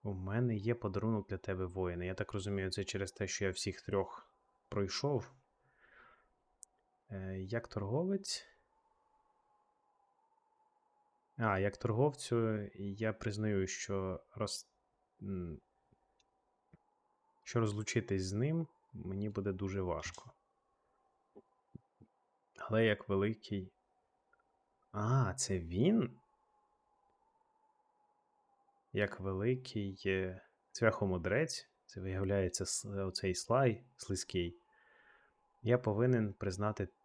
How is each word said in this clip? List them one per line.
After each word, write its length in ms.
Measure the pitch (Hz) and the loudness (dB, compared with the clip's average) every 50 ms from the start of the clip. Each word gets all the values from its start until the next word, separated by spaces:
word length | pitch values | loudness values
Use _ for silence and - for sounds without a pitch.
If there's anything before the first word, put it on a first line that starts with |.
У 100 | - 107 | -4 -4
мене 440 | 98 92 92 95 101 117 127 123 113 | -6 -4 -4 -2 0 2 2 2 0
є 180 | 104 98 113 120 | 0 0 0 0
подарунок 540 | 117 - 107 92 101 98 110 113 104 98 - | 0 0 -2 -2 0 2 2 2 0 0 -2
для 100 | 101 92 | -6 -6
тебе, 280 | - - 98 92 95 | -4 -4 -2 -2 -2
воїне. 400 | 90 87 95 92 90 87 87 90 | -2 -2 -2 -2 0 0 -2 -2
Я 80 | 90 95 | -4 -2
так 180 | - 104 - | -2 -4 -4
розумію, 380 | - 104 92 101 101 98 95 95 | -4 -4 -2 0 0 0 0 -2
це 140 | - - 98 | -2 -4 -4
через 280 | - - 98 98 95 | -4 -2 -4 -4 -4
те, 140 | - - 104 | -4 -4 -4
що 180 | 95 - - 101 | -4 -2 0 0
я 60 | 95 | 0
всіх 300 | 90 - - 101 92 - | 0 0 -4 -4 -4 -6
трьох 500 | - - - 98 95 - - - - _ _ _ _ _ _ _ _ _ | -6 0 0 0 0 0 -6 -16 -16 _ _ _ _ _ _ _ _ _
пройшов. 640 | - 104 101 92 - - - 143 147 120 - - - _ _ _ _ _ _ _ _ _ - - - - - - - _ _ _ _ _ _ _ _ _ - _ _ _ _ _ _ _ _ _ | -2 0 0 0 -2 -2 0 0 0 0 -2 -4 -16 _ _ _ _ _ _ _ _ _ -20 -20 -20 -20 -20 -20 -20 _ _ _ _ _ _ _ _ _ -20 _ _ _ _ _ _ _ _ _
Е, 280 | 104 95 95 95 95 95 | -10 -8 -6 -6 -6 -6
як 300 | 95 95 113 117 - - | -4 -2 -4 -4 -4 -4
торговець? 800 | - 107 101 98 113 147 175 185 196 196 196 - - - - - - _ _ _ _ _ _ _ _ _ _ _ _ _ _ _ _ _ _ _ _ _ _ _ _ _ _ _ _ _ _ _ _ _ _ _ _ _ _ _ _ _ _ _ _ _ _ _ _ _ _ _ _ _ _ _ _ | -6 -4 -2 0 0 0 2 2 0 -2 -2 -4 -8 -8 -8 -16 -20 _ _ _ _ _ _ _ _ _ _ _ _ _ _ _ _ _ _ _ _ _ _ _ _ _ _ _ _ _ _ _ _ _ _ _ _ _ _ _ _ _ _ _ _ _ _ _ _ _ _ _ _ _ _ _ _
А, 220 | - 117 110 98 95 | 0 2 4 4 4
як 180 | 98 101 101 | 4 2 0
торговцю 920 | - - 110 107 113 135 151 135 - - - 120 117 113 110 110 107 104 98 - - | 0 -2 0 2 4 4 2 2 -2 -4 0 2 2 4 2 2 0 -4 -6 -8 -6
я 340 | 98 101 98 104 110 110 | -6 -6 -4 0 -2 -2
признаю, 540 | 104 - - 117 101 104 107 110 104 98 95 | -2 0 -4 -4 -2 0 0 2 4 2 2
що 540 | 92 - - - - 101 98 95 92 90 - - _ - | 0 -2 -6 -4 -2 -2 -2 0 -2 -4 -6 -8 _ -6
роз-, 300 | 107 110 101 - - - _ _ _ _ _ _ _ _ _ _ _ | -6 -4 -4 -4 -8 -10 _ _ _ _ _ _ _ _ _ _ _
м, 380 | - 98 98 92 87 85 80 - _ _ _ _ _ _ _ _ _ _ _ _ _ _ _ _ _ _ _ _ _ _ - _ _ _ _ _ _ _ _ _ _ _ _ _ _ | -6 -4 -4 -4 -4 -4 -8 -10 _ _ _ _ _ _ _ _ _ _ _ _ _ _ _ _ _ _ _ _ _ _ -20 _ _ _ _ _ _ _ _ _ _ _ _ _ _
що 160 | - - 120 | -2 2 2
розлучитись 640 | 113 107 101 104 110 - - 120 - - 98 95 92 | 2 2 2 -2 -4 0 0 0 0 2 0 0 0
з 80 | 95 | 0
ним 340 | 98 104 123 147 160 165 165 - _ _ _ _ | 0 0 2 2 2 0 -2 -4 _ _ _ _
мені 360 | - - 90 90 95 98 104 107 | -14 -10 -8 -6 -4 -2 -4 -2
буде 240 | 101 104 98 101 | -2 -2 0 0
дуже 300 | 95 92 101 95 95 98 | -2 0 -2 -2 -2 -2
важко. 500 | 92 90 82 78 - - - - - - - _ _ _ _ _ _ _ _ _ _ _ _ _ _ _ _ _ _ _ _ - - _ _ _ _ _ _ - _ _ _ _ - _ _ _ _ _ _ _ _ _ _ - | 0 0 -2 -2 -4 -8 -10 -12 -18 -20 -20 _ _ _ _ _ _ _ _ _ _ _ _ _ _ _ _ _ _ _ _ -20 -20 _ _ _ _ _ _ -20 _ _ _ _ -20 _ _ _ _ _ _ _ _ _ _ -12
Але 260 | - - 110 110 113 | -6 0 2 4 6
як 240 | 110 104 - - - | 4 4 2 0 0
великий. 680 | 101 95 98 107 110 - - - 104 98 92 92 _ _ _ _ _ _ _ _ _ _ _ _ _ _ _ _ _ _ _ _ _ _ _ _ - | 2 2 4 2 0 -4 -6 -4 -4 -4 -4 -6 _ _ _ _ _ _ _ _ _ _ _ _ _ _ _ _ _ _ _ _ _ _ _ _ -6
А, 380 | 104 104 113 123 135 123 98 90 | -4 0 4 4 4 4 2 0
це 220 | - - - 98 90 | -2 -2 0 0 -2
він? 520 | 85 82 87 92 120 180 214 226 151 - - - _ _ _ _ _ _ _ _ _ _ _ _ _ _ _ _ _ _ _ _ _ _ _ _ _ _ _ _ _ _ _ _ _ _ _ _ _ _ _ _ _ _ _ _ _ _ _ _ _ _ _ _ _ _ | -2 -2 2 4 6 6 6 4 2 0 -4 -12 _ _ _ _ _ _ _ _ _ _ _ _ _ _ _ _ _ _ _ _ _ _ _ _ _ _ _ _ _ _ _ _ _ _ _ _ _ _ _ _ _ _ _ _ _ _ _ _ _ _ _ _ _ _
Як 280 | - 104 104 98 - - | 0 0 0 0 0 -4
великий, 840 | 95 98 95 92 101 120 131 127 127 - - 110 101 98 95 - - | -4 -2 -2 0 2 2 0 0 -2 -6 -4 -4 -4 -4 -6 -4 0
е, 340 | 98 95 95 92 92 92 92 - _ _ _ _ _ | 0 2 2 0 -2 -4 -10 -16 _ _ _ _ _
цвяхомудрець, 960 | _ - 117 110 107 - 104 98 92 90 80 87 101 127 160 156 - - - _ _ _ _ | _ 2 2 4 4 4 2 2 2 2 2 2 2 2 2 0 -4 -8 -10 _ _ _ _
це 140 | - - 101 | -14 -12 -8
виявляється 640 | 92 95 95 95 98 95 101 98 95 90 - - 95 | -4 -4 -2 0 0 2 4 4 2 2 0 -2 -4
с-, 220 | - - - - 104 | -2 -4 -4 -4 -4
оцей 460 | 98 98 98 95 90 - - 95 90 | -4 -2 -2 -2 -4 -2 -2 0 0
слай 500 | - - - 117 131 139 123 107 - - - _ | -2 0 2 4 6 6 4 2 0 -6 -20 _
слизький. 600 | - - - 98 90 - _ - 92 87 85 - - _ _ _ _ _ _ - - - - - - _ _ _ _ _ _ _ _ | -18 -6 -4 -4 -4 -4 _ -2 -2 -2 -2 -6 -12 _ _ _ _ _ _ -20 -20 -20 -20 -20 -20 _ _ _ _ _ _ _ _
Я 160 | - 113 120 123 | 2 4 4 4
повинен 540 | - 113 104 104 120 127 127 117 110 104 | 4 2 2 4 6 6 6 4 4 2
признати 560 | 98 _ - 101 92 101 104 107 107 - 98 95 _ _ | -2 _ -4 -2 0 0 0 0 0 0 -4 -4 _ _